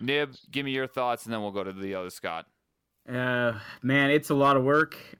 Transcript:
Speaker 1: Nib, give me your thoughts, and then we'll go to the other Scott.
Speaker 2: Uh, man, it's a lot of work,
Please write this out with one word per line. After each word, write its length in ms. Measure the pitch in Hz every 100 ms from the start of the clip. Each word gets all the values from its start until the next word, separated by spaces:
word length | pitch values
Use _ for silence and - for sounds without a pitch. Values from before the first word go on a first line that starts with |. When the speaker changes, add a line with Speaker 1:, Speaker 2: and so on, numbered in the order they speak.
Speaker 1:
Nib, 340 | 123 143 143 127 -
give 140 | 139
me 60 | 139
your 140 | 131 131
thoughts, 380 | 135 123 120 113
and 60 |
then 80 | 113
we'll 80 | 104
go 100 | 98
to 100 | 95
the 220 | 95 98
other 140 | 92 90
Scott. 380 | - 92 82 - _ _ _ _ _ -
Speaker 2:
Uh, 460 | 123 127 123 120 107 - -
man, 280 | 123 139 139
it's 200 | 151 -
a 40 |
lot 220 | 139 139 139
of 80 |
work, 320 | 131 147 156 - -